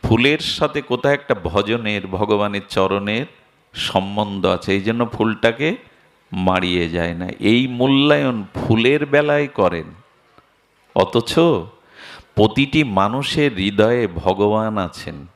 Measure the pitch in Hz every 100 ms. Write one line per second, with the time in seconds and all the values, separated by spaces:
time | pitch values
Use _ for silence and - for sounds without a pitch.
0 | - 113 127 156 - - 151 151 127 123
1 | 139 139 - 101 85 98 104 117 110 104
2 | 95 92 104 104 104 101 98 - 95 101
3 | 101 110 151 - _ _ _ - - 95
4 | 98 101 104 98 92 90 - 98 98 113
5 | 117 - 110 107 117 117 151 240 - _
6 | _ _ _ 92 92 92 90 90 85 85
7 | 85 85 90 - 101 117 131 123 127 135
8 | 143 147 139 117 98 - - 113 117 147
9 | 147 143 147 147 143 - 92 85 78 80
10 | _ _ _ _ _ _ _ _ _ -
11 | 95 117 113 - 170 117 82 - _ -
12 | - - - - 107 - 139 151 143 95
13 | 98 127 139 - 147 98 98 101 107 123
14 | 107 85 92 95 104 107 110 104 90 -
15 | - 78 69